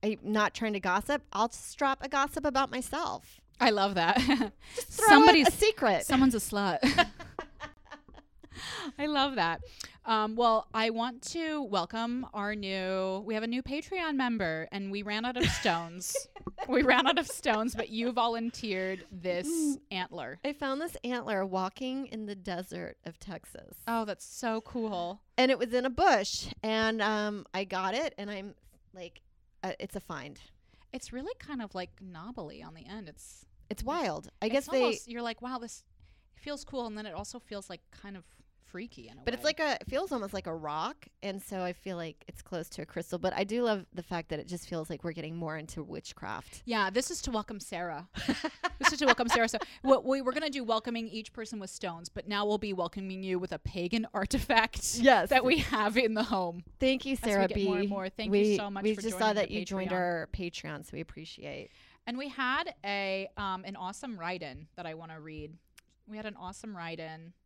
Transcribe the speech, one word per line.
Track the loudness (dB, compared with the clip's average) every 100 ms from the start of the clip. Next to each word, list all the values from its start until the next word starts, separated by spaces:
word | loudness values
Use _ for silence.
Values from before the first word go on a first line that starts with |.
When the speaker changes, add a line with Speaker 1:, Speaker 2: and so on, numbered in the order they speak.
Speaker 1:
I'm | -2 -2
not | 0 2 2
trying | 0 -4
to | -2
gossip. | 0 0 0 -2 -2
I'll | 0 0
just | -2 -14 -2
drop | 0 0
a | 0
gossip | 0 0 0
about | 0 2 0
myself. | -2 -4 -4 -4 -6 -12 -20 _ _
Speaker 2:
I | 4
love | 6 4
that. | 4 4 6
<laughs> | 6 4 2 -4 -12
Speaker 1:
Just | -10 -8
throw | 4 12
out |
Speaker 2:
Somebody's | 12 12 12 10
Speaker 1:
a |
secret. | 6 2 4 4 4 4
Speaker 2:
someone's | 6 6
a | 6
slut. | 0 0 2 4
<laughs> | 4 6 2 0 -14 -12 -12 -12 -16 -16 -20 -20 -20 -20 _ -20 -18
Speaker 1:
<laughs> | -14 -10 -8 -8 -4
Speaker 2:
I | 0
love | 2 2 2
that. | 0 0 -8 -16 -18 -12
Um, | 0 2 2
well, | 4 6 6 2
I | 0 0
want | 2 -2 -4 -8
to | -4 -2 -2
welcome | 0 0 0 -4 -2 -4 -4
our | -4 -4 -4
new, | -4 -4 -2 -2 -2 -2
we | -4
have | -4
a | -2
new | -4
Patreon | -4 -6 -4 -4 -2 0
member, | 0 0 0 -2 -6
and | -8 -6
we | -6
ran | -4 -4
out | -2 0
of | 0
stones. | 2 0 0 -2 -10 -6 -6 -8
Speaker 1:
<laughs> | -12 -12 -8 0
Speaker 2:
We | 4
ran | 6 6 6
out | 2
of | 0
stones, | -2 0 2 0
but | -4 -6
you | -2 0
volunteered | 2 2 0 -4 -4 -4 -2 -2 -6 -10
this | -6 -2 -2 0
Speaker 1:
Mm. | 0 0 0 _
Speaker 2:
antler. | -6 -4 -6 -8 -6
Speaker 1:
I | -6
found | -4 -4 -2
this | -4 -6
antler | -4 -4 -2 -2
walking | 0 -2 -2 -4 -6 -6 -6
in | -8 -8
the | -8
desert | -6 -6 -6 -8 -10 -12
of | -16 -14
Texas. | -14 -14 -14 -20 -18 -12 -4
Speaker 2:
Oh, | -2
that's | -2 -8
so | -10 -6 -4 -4
cool. | -4 -6 -4 -4 -6 -8 _ 2
Speaker 1:
And | 4
it | 4
was | 2
in | 0 0
a |
bush, | 4 6 6 2 -4 -8 -6
and, | -2 2 2 2
um, | 0 0 -2 -4 -8
I | -6
got | -4 -2 -2
it, | -2 -4 -6
and | -10
I'm | -8 -10 -16 -20 _ _
like, | -16 -16 -16 _ _ _ _
uh, | -8 -6
it's | -8 -10
a |
find. | -8 -10 -10 -16 -20 _ _ _ _
Speaker 2:
It's | -14 -12
really | -10 -10 -10
kind | -10 -10
of, | -8
like, | -8 -10 -12
knobbly | -16 -14 -12 -10 -12 -12
on | -16
the | -18 -16
end. | -14 -14
It's | -18 -20 -20 -20 _ -12
Speaker 1:
It's | -8
wild. | -4 -2 -2 -4 -10 _
I | -2
Speaker 2:
it's |
Speaker 1:
guess | -2 0
they | 2
Speaker 2:
almost, | 2 0 -8
you're | -8
like, | -8 -8
"Wow, | -8 -8
this | -10 -16 _ _ -20 -20 _ _
feels | -10 -10
cool," | -8 -6 -6
and | -8
then | -10
it |
also | -10 -10 -14
feels, | _ -12 -10
like, | -16 _
kind | -20 -16 -16
of | -18 -20 _ _ _
freaky | -14 -12 -16 -20
in | -4
a |
Speaker 1:
But | -4
it's | 0
Speaker 2:
way. | 0
Speaker 1:
like | 2
a, | 0 0
it | -2
feels | -4 -2
almost | -4 -4
like | -6 -6
a |
rock, | -6 -4 -4 -4 -6 -18 _
and | -8 -8
so | -8 -4
I | -4
feel | -6 -8 -8
like | -8 -12 -18
it's | -20
close | -8 -8 -6
to | -10
a | -8
crystal. | -8 -6 -2
But | 0
I | 0
do | -2 0
love | 2 0 -4
the | -14
fact | -6 -6 -4
that | -8
it | -6
just | -10 -6
feels | -6 -6
like | -8
we're | -8
getting | -8 -8 -6
more | -6 -8
into | -10 -12
witchcraft. | -10 -10 -12 -14 -10 -10 -12 -16
Speaker 2:
Yeah, | -4 0 0
this | 0 -4
is | -6
to | -4
welcome | -4 -4 -10
Sarah. | -10 -8 -6 -8 -10 -8 -4
Speaker 1:
<laughs> | -2 -4 -6 -8 2
Speaker 2:
This | 2
is | 4
to |
welcome | 4 4 4
Sarah. | 2 2
So | 0 -6 -4
what | 6 6 6
we | 2
were | 0
gonna | -2 -2
do, | -4
welcoming | 0 0 0 -6 -6
each | -8 -10
person | -12 -10 -10
with | -10
stones, | -8 -8 -8 -12
but | -12 -4
now | -2 2
we'll | 0
be | 0
welcoming | -2 -2 -4 -8 -6
you | -2 -2
with | -2
a | -6
pagan | -6 -4 -2 -2 -2
artifact | -4 0 -2 4 4 4 -2 -4 6
Speaker 1:
Yes. | 8 8 8
Speaker 2:
that | 4
we | 6 2
have | 2 2 2 4
in | 2
the | 0
home. | 0 0 -2 -6 -14 2
Speaker 1:
Thank | 2 4
you, | 0
Speaker 2:
As | -2
we | 2
Speaker 1:
Sarah | 4 4
Speaker 2:
get | 4
more | 2 2
and |
Speaker 1:
B. | 0
Speaker 2:
more. | -2 -4
Thank | -6 2
you | 4
Speaker 1:
We, | 6 4
Speaker 2:
so | 0
much | -2
Speaker 1:
we | -2
Speaker 2:
for | 0
Speaker 1:
just | -4 0
Speaker 2:
joining |
Speaker 1:
saw | 2
Speaker 2:
the | 2
Speaker 1:
that | 0
you | -4 -4
joined | -4 -2
Speaker 2:
Patreon. |
Speaker 1:
our | 0 0 -2 -4
Patreon, | -6 -8 -8 -10 -12 -12
so |
we | -12
appreciate. | -12 -14 -16 -14 -12 -12 -14 _ -20 _ -10
Speaker 2:
And | -8
we | -8
had | -4 -2 0 -4 -8
a, | -6 -4 -2 -4 -6 -8
um, | -6 -6 -8
an | -10
awesome | -10 -10 -12 -8
write-in | -6 -6 -8 -12 -16 -12
that | -12
I |
wanna | -12 -14 -16
read. | -14 -12 -14 -16 _ -20 _ _ -16
We | -12
had | -12
an | -12
awesome | -14 -14 -14
write-in. | -10 -10 -10 -10 -14 -18 _